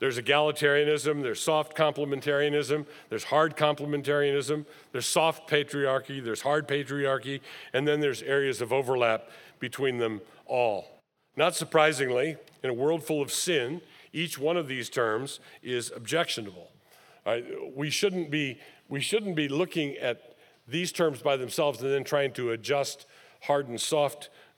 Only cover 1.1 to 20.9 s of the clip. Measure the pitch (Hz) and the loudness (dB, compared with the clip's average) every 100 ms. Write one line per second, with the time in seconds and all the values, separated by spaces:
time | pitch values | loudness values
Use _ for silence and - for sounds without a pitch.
1.1 | 147 127 104 - 156 151 - 156 143 143 | -2 -2 -2 0 0 0 2 0 0 -4
2.1 | 135 143 143 147 147 131 151 143 - - | -4 0 0 2 0 0 -2 -4 -14 -8
3.1 | 110 - 147 160 - 151 147 147 147 135 | -8 0 2 2 2 0 0 -2 -4 0
4.1 | 147 143 139 127 151 147 - - 123 - | 2 2 0 -2 -4 -6 -16 -10 -6 0
5.1 | 175 160 160 - 147 139 143 139 131 135 | 4 4 2 0 0 0 0 2 0 -2
6.1 | 135 117 107 135 151 143 143 131 143 139 | -8 -6 -2 0 0 0 -2 -2 -2 0
7.1 | 135 131 139 - - - 131 147 151 147 | 0 -4 -10 -10 -18 -4 0 2 4 2
8.1 | 123 135 139 139 117 117 135 127 131 117 | 0 0 2 2 0 0 2 2 4 4
9.1 | 110 - - - - 127 - 135 123 113 | 2 -2 -20 -20 -12 -10 -2 -2 0 -2
10.1 | 107 - - - 127 120 98 - - _ | -4 -10 -16 -4 0 2 0 -6 -18 _
11.1 | _ _ - 165 175 156 160 151 139 131 | _ _ 0 0 0 2 4 6 4 0
12.1 | 123 156 147 - - 131 120 143 165 - | 2 0 -4 -14 -6 -4 0 2 0 0
13.1 | 151 135 - 185 156 123 170 - - - | -2 0 -2 0 0 0 -4 -10 -20 -10
14.1 | 156 170 135 147 175 139 131 110 131 113 | -6 -6 -2 0 0 -2 -4 -4 0 2
15.1 | 110 139 - - - - 123 113 123 110 | 0 -2 -10 -18 -14 -6 -4 -4 -10 -2
16.1 | 160 165 - 101 90 82 _ _ - - | -2 0 -4 -8 -12 -20 _ _ -20 -20
17.1 | - - 120 123 - - 131 151 - 208 | -8 -2 -2 -4 -10 -8 -6 -4 0 0
18.1 | 185 156 156 139 117 - - - 139 - | 0 -2 -2 -2 -6 -16 -20 -10 -6 0
19.1 | 220 202 160 143 139 180 170 143 131 127 | 0 0 -2 0 0 0 -2 -4 -2 -4
20.1 | 117 - - - _ - 151 175 | -4 -8 -20 -20 _ -8 -4 -2